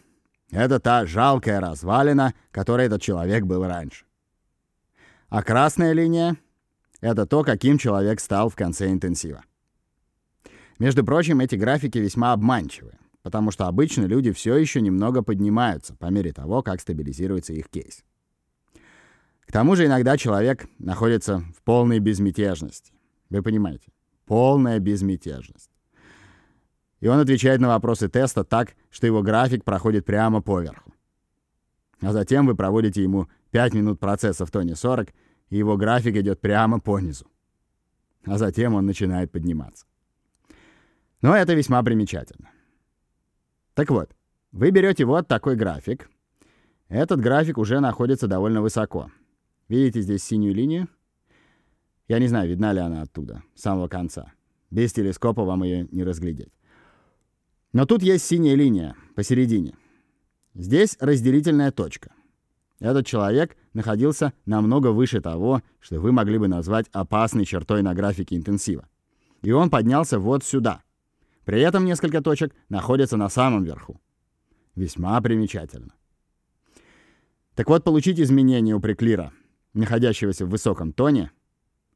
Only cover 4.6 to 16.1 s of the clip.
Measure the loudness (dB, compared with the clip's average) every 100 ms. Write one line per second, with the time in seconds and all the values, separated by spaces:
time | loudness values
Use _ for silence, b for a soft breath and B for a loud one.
4.6 | _ _ _ b b b b -4 2 4
5.6 | 2 2 2 4 2 2 0 -2 _ _
6.6 | _ _ _ -8 -4 -2 0 0 2 0
7.6 | 2 2 2 0 0 -2 -2 -2 -2 -2
8.6 | -6 -4 -2 -2 -2 -6 -8 -14 -20 _
9.6 | _ _ _ _ _ _ _ _ b b
10.6 | b b 0 2 4 2 4 2 2 0
11.6 | 0 0 -2 -2 -2 0 0 2 2 0
12.6 | -4 -12 -20 -20 _ _ -8 -2 -2 -2
13.6 | -2 0 0 0 0 0 0 -2 0 2
14.6 | 2 0 0 2 0 0 -2 -2 0 2
15.6 | 0 -4 -10 -12 -4